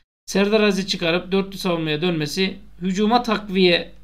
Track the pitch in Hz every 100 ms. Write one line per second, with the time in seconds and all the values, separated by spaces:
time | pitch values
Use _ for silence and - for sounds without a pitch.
0 | _ _ - 185 202 220 214 196 196 190
1 | 170 175 - 196 196 190 185 170 156 151
2 | 180 165 147 185 190 190 - - 180 185
3 | 214 240 240 208 208 185 180 165 - -